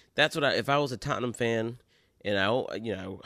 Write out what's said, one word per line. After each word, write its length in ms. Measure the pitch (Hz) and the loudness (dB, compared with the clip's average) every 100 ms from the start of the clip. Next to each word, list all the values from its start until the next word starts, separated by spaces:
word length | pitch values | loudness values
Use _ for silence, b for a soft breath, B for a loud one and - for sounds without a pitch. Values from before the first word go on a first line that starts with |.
| B | B
that's 220 | - 151 160 | 2 2 4
what 80 | |
I, 80 | 139 | 2
if 160 | 95 117 | 2 2
I 80 | 143 | 2
was 140 | 143 | 0
a 60 | 120 | -4
Tottenham 360 | - 104 120 | -4 -2 -2
fan, 460 | - 117 113 113 120 _ b b b | 0 0 2 -2 -6 _ b b b
and 140 | - 101 | -2 0
I, 380 | 98 123 - 98 | 2 2 0 -4
you 200 | 113 95 | -4 -6
know, 260 | 95 98 | -6 -10